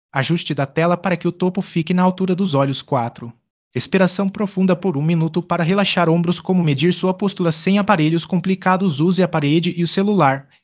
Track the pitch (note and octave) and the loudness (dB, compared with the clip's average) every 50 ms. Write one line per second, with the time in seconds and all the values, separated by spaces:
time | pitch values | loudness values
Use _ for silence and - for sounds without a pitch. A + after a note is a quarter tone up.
0 | _ _ - C3+ C3 - E3 E3+ - - D#3 C#3+ C#3 C3+ - - D#3+ F3 F3 F3 | _ _ -4 -4 -2 0 -2 -2 -2 -4 -4 -4 -4 -4 -2 -2 0 0 0 -2
1 | F3 G3 F3 E3 - F3 F3 - F#3 F#3 F3+ - F#3+ - - E3+ D#3+ - F#3 F3+ | -2 -4 -4 -2 -2 -4 -4 -2 -2 -2 -2 -4 -6 -4 -4 -4 -2 0 0 2
2 | F3+ F#3 F3+ F3+ F#3+ F#3 F#3 E3+ G3+ F#3 C#3+ C3+ C#3 C#3 C3+ - - - D3 C3 | 2 2 2 0 -2 -2 -2 -2 -2 0 0 0 0 0 -2 -4 -4 -4 -2 -2
3 | A#2 - - - B2 A#2+ - _ _ _ _ _ _ _ _ C3 - - - F#3 | -2 -4 -8 -10 -14 -16 -16 _ _ _ _ _ _ _ _ -6 -4 -2 2 2
4 | F#3 F3 - - G3+ G3 G3 - G#3+ F#3+ - F#3 F#3+ F#3 F3+ F3+ F3+ G3 E3 C#3 | 2 2 2 0 -2 -4 -2 -4 -4 -4 -2 0 2 2 2 0 0 -2 -2 -2
5 | D3 D#3+ F3 E3 D#3+ E3 D#3+ F3+ E3+ - F3 F3 E3+ D#3 F#3+ G3+ G3 F#3 - F#3+ | 0 0 0 0 0 0 -2 -4 -4 -2 -2 -2 0 0 2 0 0 0 0 2
6 | F3 D#3+ D#3+ F3 F3 E3+ F3+ - - - F#3 F#3 E3+ D#3 C#3+ B2+ D3 F3 F3 - | 2 2 2 2 2 0 -2 -2 -2 0 0 2 2 2 2 2 2 0 0 0
7 | - F#3 F#3 F#3 G#3 G3+ G3 - F#3 E3+ D#3 - - F#3+ G3 G#3 G3+ G#3 G#3 F3 | 0 -2 -2 -2 -2 -4 -2 -2 -2 -2 0 0 0 0 2 2 2 2 2 2
8 | D3+ D#3 D#3+ E3+ - - - F3+ - F#3 F#3+ F#3+ - F#3 F#3 F#3 G3 F#3+ C#3+ B2+ | 2 2 2 0 -2 -2 -2 -2 0 -2 -2 0 0 0 0 2 2 0 0 2
9 | D#3 F3+ F#3 F3 F#3 E3+ F3+ D#3+ C#3+ C#3+ D3 E3+ E3+ F3+ F3 E3 F3 D#3+ - - | 2 2 2 2 0 0 0 0 0 2 2 2 0 0 -2 -2 -2 -2 -2 -2
10 | G3 G#3 G#3+ F#3+ D#3 C#3 C3+ C#3 C#3 _ _ _ | 0 0 2 4 4 2 2 0 -4 _ _ _